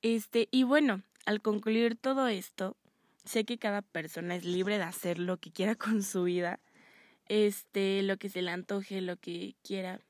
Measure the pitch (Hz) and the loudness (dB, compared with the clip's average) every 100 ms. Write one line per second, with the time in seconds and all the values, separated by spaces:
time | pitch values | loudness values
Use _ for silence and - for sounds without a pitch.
0 | 226 226 214 233 - 254 254 285 294 190 | 2 2 2 0 2 4 6 6 4 2
1 | - _ - 214 220 208 214 220 233 226 | -4 _ -2 0 0 0 2 4 4 2
2 | 262 269 254 202 185 - 190 - _ _ | -2 2 2 0 -6 -6 -6 -6 _ _
3 | _ _ - 226 214 233 214 202 202 170 | _ _ -4 -2 -2 -2 -2 -2 -4 -8
4 | 160 - 175 175 175 180 185 208 170 185 | -8 -6 -4 -4 -2 0 2 0 -2 -4
5 | 175 170 175 180 - - 190 226 - 220 | -4 -2 -2 -4 -6 -2 -2 0 0 0
6 | 196 190 180 175 175 - _ _ - - | 0 0 0 0 -2 -6 _ _ -20 -20
7 | - _ _ 214 208 202 - 202 196 190 | -20 _ _ 4 4 2 -6 0 2 2
8 | 196 196 196 185 180 175 180 202 196 190 | 0 0 -4 -4 -4 -4 -4 -6 -4 -6
9 | 185 175 - 170 190 - - 196 185 185 | -4 -6 -8 -8 -8 -12 -8 -6 -6 -10
10 | _ | _